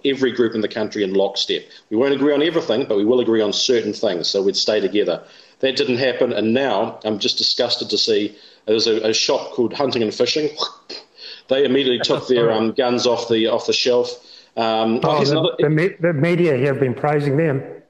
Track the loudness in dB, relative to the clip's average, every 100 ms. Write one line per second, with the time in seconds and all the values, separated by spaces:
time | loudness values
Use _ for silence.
0 | -2 0 0 2 0 0 -4 -4 -4 -2
1 | 0 2 0 0 -4 -4 -8 -20 -6 0
2 | 0 2 2 2 0 0 0 -2 0 0
3 | 2 2 2 2 0 0 0 0 0 -2
4 | -2 -2 -2 0 0 0 0 0 0 0
5 | 0 -2 -8 -20 -20 _ -2 0 0 0
6 | 0 0 0 0 0 2 2 0 -2 -4
7 | -6 -2 -2 -2 -2 0 -2 -2 -2 -2
8 | 0 0 -2 -6 -20 -10 -2 0 2 0
9 | 0 0 0 -2 -2 -2 -2 0 -2 0
10 | -2 0 0 0 -2 -4 -8 -10 -18 -20
11 | -20 -20 -20 -12 -2 0 2 2 2 0
12 | 0 -2 2 2 4 2 0 0 0 2
13 | 0 0 0 0 2 0 0 0 2 2
14 | 0 -6 -18 -20 -12 -4 -2 0 0 0
15 | 0 2 2 0 0 0 0 2 0 -2
16 | -2 0 2 2 2 2 0 0 -2 0
17 | 0 0 0 0 0 -2 -6 -14 -16